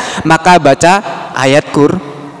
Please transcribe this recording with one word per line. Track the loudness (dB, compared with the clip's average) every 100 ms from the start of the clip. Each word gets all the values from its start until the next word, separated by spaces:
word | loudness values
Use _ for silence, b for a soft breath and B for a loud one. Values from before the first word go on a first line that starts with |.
| B B 0
"maka | 2 4 4
baca | 4 2 2 2 -2 -12 -10
ayat | -4 0 0 0
kur-, | 0 0 0 -8 -16 -18 -8